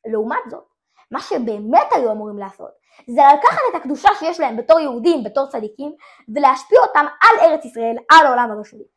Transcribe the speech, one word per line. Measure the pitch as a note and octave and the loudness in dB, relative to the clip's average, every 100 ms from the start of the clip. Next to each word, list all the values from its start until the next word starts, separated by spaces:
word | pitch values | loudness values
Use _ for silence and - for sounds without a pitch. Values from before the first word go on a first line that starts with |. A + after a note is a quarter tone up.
| A3+ | -6
לעומת | A3 A3 F#4 A#4+ | -6 -4 -6 -8
זאת, | - _ _ _ _ _ | -18 _ _ _ _ _
מה | - | -12
שבאמת | - E4+ A3+ G#3 G#3+ E4 - | -6 -6 -4 -8 0 0 2
היו | A4+ A#3 | -2 -2
אמורים | G#3+ G#3+ G#3 | -6 -10 -14
לעשות, | G3 _ - _ _ _ - | -16 _ -20 _ _ _ -6
זה | A#3+ C#4 D4 | 4 6 6
לקחת | A#4+ E5 B4+ | 2 0 -4
את | |
הקדושה | E4+ C4 C#4+ - G#4 | -4 -8 -2 0 0
שיש | D#4+ E4 | -4 -4
להם | C4+ A3+ | -6 -6
בתור | B3 D#4+ | 2 2
יהודים, | D4 A#3+ E4+ D#4+ | 2 -2 -2 -2
בתור | G#3 C#4 C4+ | -4 -6 -6
צדיקים, | B3 G#3+ G#3+ D4 - _ _ - | -8 -12 -12 -14 -14 _ _ -10
ולהשפיע | A#3 E4 - - A#4 | 0 0 0 2 2
אותם | - D4+ D4 - | 4 0 -2 2
על | A4+ A4+ | 2 4
ארץ | E4 D#4 | 2 2
ישראל, | A#3+ A#3 A3+ A#3 - | -6 -8 -6 -6 4
על | D#4+ D4 | 6 6
העולם | B3 A#3+ | 0 -2
הגשמי. | G#3 G#3 G#3+ - | -6 -14 -20 -20